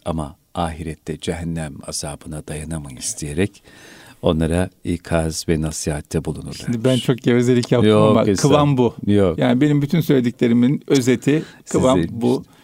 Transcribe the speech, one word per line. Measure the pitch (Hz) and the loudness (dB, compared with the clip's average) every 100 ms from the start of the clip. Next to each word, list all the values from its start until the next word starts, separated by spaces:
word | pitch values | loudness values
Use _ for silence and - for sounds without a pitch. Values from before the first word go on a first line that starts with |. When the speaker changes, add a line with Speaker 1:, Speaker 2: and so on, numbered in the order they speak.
| - | -8
Speaker 1:
ama | 80 73 - _ - | -6 -6 -12 _ -6
ahirette | 85 80 80 76 - 78 | -6 -6 -12 -12 -10 -10
cehennem | - 85 85 82 78 78 - | -6 -6 -6 -6 -8 -12 -12
azabına | 78 78 71 - 76 - | -10 -10 -12 -12 -14 -12
dayanamayız," | 78 76 80 71 64 - - | -12 -8 -10 -10 -12 -10 -10
diyerek | 73 73 101 - _ - - - - - | -8 -4 -4 -4 _ -20 -20 -20 -20 -4
onlara | - 80 80 85 92 _ | 0 0 0 0 -2 _
ikaz | - 85 - 85 80 76 - | -8 -8 -2 -2 -2 -6 -4
ve | 80 | -2
nasihatte | 78 78 - 76 - 80 - | -2 -6 -6 -6 -4 -6 -6
bulunurlar. | 73 - - - | -10 -10 -12 -6
Speaker 2:
Şimdi | 120 | -2
ben | 127 127 | 0 0
çok | - 120 | 0 -2
gevezelik | 131 120 123 123 120 | 2 2 4 2 2
yaptım | 123 107 | 2 4
Speaker 1:
Yok, | 107 107 | 6 6
Speaker 2:
ama | 110 107 | 4 2
Speaker 1:
estağfurullah. | 95 143 147 | 2 4 4
Speaker 2:
kıvam | 147 131 | 4 2
bu. | 117 - - | 2 0 0
Speaker 1:
Yok. | 101 95 82 | 2 4 2
Speaker 2:
Yani | 127 123 | 0 2
benim | 151 147 | 2 2
bütün | 143 170 | 2 0
söylediklerimin | - 135 120 - 120 120 123 151 - | 2 2 2 0 2 4 4 2 2
özeti, | 143 123 120 - 151 - - - | 2 4 2 2 0 -2 -16 -4
kıvam | - 127 131 | 0 2 2
Speaker 1:
Sizin | 82 120 | 0 -2
Speaker 2:
bu. | 120 135 - _ | 0 0 -4 _